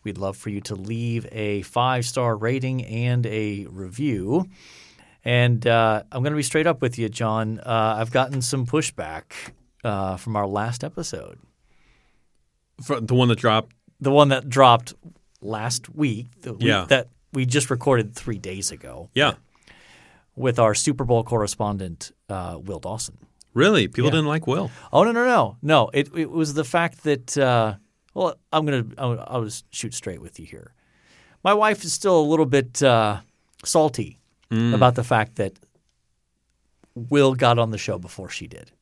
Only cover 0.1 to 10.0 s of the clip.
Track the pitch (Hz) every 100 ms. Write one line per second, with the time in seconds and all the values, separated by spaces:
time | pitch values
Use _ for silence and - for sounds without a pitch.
0.1 | 92 98 98 110 101 - 98 98 113 117
1.1 | 117 117 110 104 101 92 120 127 127 123
2.1 | - 120 107 113 131 131 131 - 110 123
3.1 | 123 117 110 107 101 98 95 92 110 147
4.1 | 104 95 156 185 - - - - _ _
5.1 | _ 120 123 120 117 120 117 113 107 -
6.1 | 131 139 151 135 156 160 160 127 120 113
7.1 | - 113 110 110 113 123 113 110 110 113
8.1 | 127 131 135 123 135 123 156 156 - 78
9.1 | 80 _ - - - _ _ 117 101